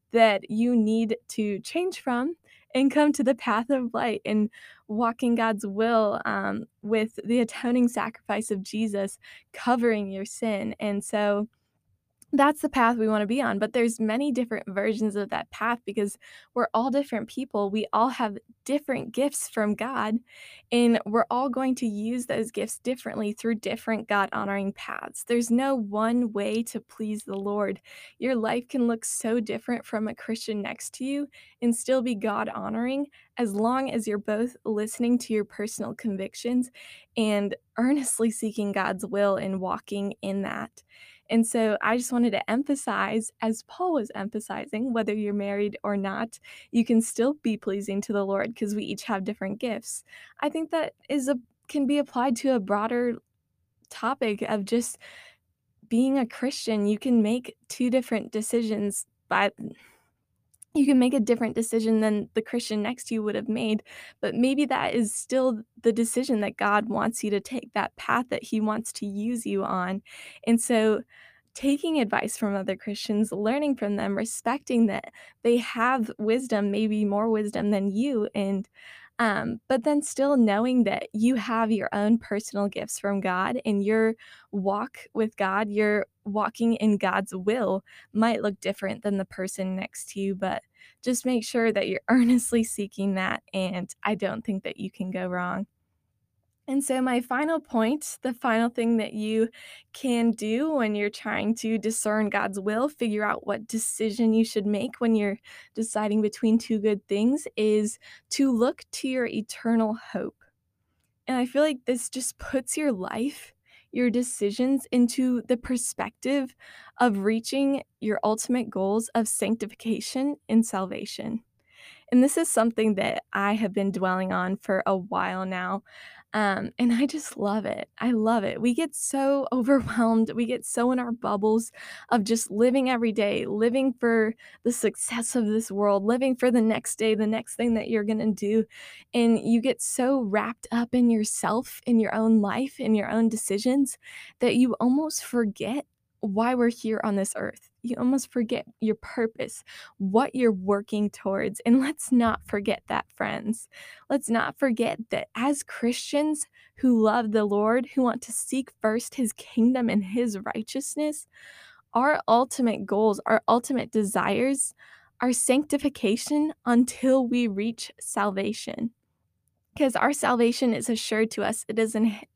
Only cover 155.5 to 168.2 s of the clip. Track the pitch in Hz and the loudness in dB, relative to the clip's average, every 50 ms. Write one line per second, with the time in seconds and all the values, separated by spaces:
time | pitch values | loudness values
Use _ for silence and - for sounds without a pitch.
155.5 | 285 285 - - - - 233 233 247 - - - - 285 302 311 311 294 - _ | 0 0 -4 -10 -8 -2 -2 -2 -2 -2 -6 -2 0 0 2 2 0 -2 -6 _
156.5 | _ _ - _ _ - - 254 240 220 220 214 214 240 226 214 208 220 208 208 | _ _ -20 _ _ 0 2 4 4 6 6 4 4 2 0 2 2 2 2 2
157.5 | 202 208 208 214 233 262 240 - - 269 254 240 - 247 - - - - - - | 2 2 4 4 2 2 0 0 0 2 2 2 2 -2 -6 -8 -6 -6 -6 -4
158.5 | 262 269 262 - _ _ - 220 214 240 - - - - 247 214 - - - - | -4 -4 -4 -4 _ _ 0 0 0 0 -4 -6 -4 -2 -2 -2 -2 -8 -14 -6
159.5 | - 233 220 240 262 254 240 226 - 208 190 185 202 240 247 226 202 190 214 - | 0 4 4 4 4 4 2 2 0 0 -2 -2 -2 -2 0 0 -2 -4 -6 -6
160.5 | - 220 220 - - 269 277 - - 294 302 302 294 - - _ _ - - - | -6 -6 -6 -6 -6 -6 -6 -6 -4 -2 -2 -2 -2 -6 -10 _ _ -20 -20 -20
161.5 | - - - - - _ _ _ - 226 254 294 302 - - - 226 240 262 240 | -20 -20 -20 -20 -20 _ _ _ 0 2 2 4 2 2 2 4 4 4 4 2
162.5 | - - 247 233 208 - 196 - 202 202 220 220 202 202 - - 220 - - - | 0 0 0 0 0 0 -2 -2 0 2 4 4 2 2 0 2 2 2 4 4
163.5 | 226 240 240 - 269 247 - - - 220 208 196 - - - - 202 226 240 269 | 2 2 2 0 -2 -2 -2 -2 0 0 0 0 0 0 0 0 0 0 2 0
164.5 | 277 269 - - - _ - - - - _ _ _ - 247 254 240 - - - | 0 0 -2 -6 -6 _ -20 -20 -20 -20 _ _ _ -2 0 0 2 0 2 4
165.5 | 247 277 294 - 294 277 - 285 285 - - 196 220 233 - - 294 302 302 311 | 4 4 4 2 0 0 0 0 -2 0 0 0 0 0 0 0 0 0 0 0
166.5 | - _ - 240 240 233 254 247 - - 254 262 262 269 254 233 240 247 240 220 | -2 _ 0 2 4 4 4 4 2 0 2 4 4 4 4 2 0 0 0 0
167.5 | 190 196 214 233 226 - - - - - - - - 214 | 0 -2 -2 -4 -4 -6 -12 -14 -14 -14 -12 -8 -4 -2